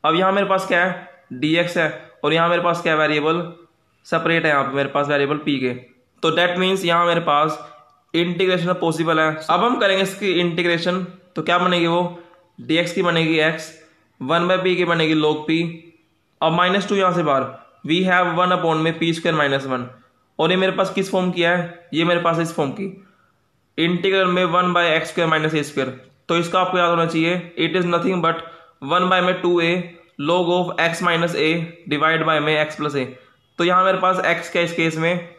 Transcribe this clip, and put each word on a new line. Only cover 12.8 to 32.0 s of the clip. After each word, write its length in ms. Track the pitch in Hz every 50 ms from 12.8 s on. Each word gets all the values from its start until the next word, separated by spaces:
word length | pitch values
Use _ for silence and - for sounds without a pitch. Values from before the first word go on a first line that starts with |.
| 175 170 -
की 80 | 196 180
बनेगी 360 | 175 170 165 160 160 160 156
X, 220 | 151 160 160 160 - - - - - _ _ _ _ _ _ _
one 260 | 127 131 160 170 175
by 100 | 180 185 180
P 160 | 175 185 180
की 100 | 170 175
बनेगी 300 | 175 170 165 160 156 156
log 280 | 156 151 151 151 156 - -
P, 100 | 160 165 170 165 - - - - _ _ _ _ _ _ _ _ _ _
अब 120 | 156 160 165
माइनस 340 | 175 175 185 185 202 185 -
टू 60 | 208
यहाँ 180 | 196 190 180 175
से 100 | 175 165
बाहर, 200 | 151 139 135 127 123 - - - _ _ _ -
we 120 | 135 160 180 185
have 280 | 185 180 180 180 175 165
one 200 | 170 180 180 180
upon 260 | 175 170 165 160 156 160
में 140 | 165 165 165
पी 140 | 170 165 160
स्क्वायर 240 | 165 - 170 160
माइनस 280 | 156 147 139 139 139 135
वन। 220 | 135 131 123 120 120 - - _ _ _ _ _ _ _ -
और 120 | 156 165
ये 60 | 180
मेरे 140 | 185 185 190
पास 220 | 185 196 190 190 -
किस 180 | 196 185 -
form 200 | - 185 180 180
की 100 | 170 170
है, 460 | 170 170 180 180 170 170 - - - - -
ये 100 | 156 170
मेरे 160 | 175 175 170
पास 180 | 175 170 165 165
इस 140 | 170 160 -
form 160 | - 151 139
की 140 | - - 196 196 - - - _ _ _ _ _ _ _ _ _ _ _ _ _ _
Integral 500 | - 165 170 180 175 180 190 190 190 190
में 160 | 180 175 180 185
one 280 | 175 165 180 180 180 175
by 100 | 175 175
x 240 | 170 156 160 156 -
square 200 | - 185 170 165
minus 240 | 160 156 156 156 156
a 80 | 156 143
square, 260 | 147 - 139 131 127 120 - - - _ _ _ -
तो 80 | 165
इसका 220 | 170 170 170 - 185
आपको 160 | 180 180 185
याद 120 | 180 175 170
होना 160 | 170 170 165
चाहिए 480 | 165 165 175 160 165 180 180 175 - - -
it 180 | 160 165 165
is 100 | 185 175
nothing 340 | 175 175 170 - 185 190 180 160
but 160 | 165 165 - - - - - - - _ _ - 139
one 200 | 165 180 185 185
by 100 | 185 180
में 120 | 180 180 185 180
टू 180 | - 175 175 170
ए 100 | 165 170 175 185 170 170 - - - _ _ - 143
log 280 | 151 175 180 180 165 175
of 220 | 180 180 170 - -
X 200 | 165 170 165 - 180
minus 300 | 175 170 165 170 170 170
A 120 | - 147 156 165 170 165 165 - - - -
divide 380 | 147 143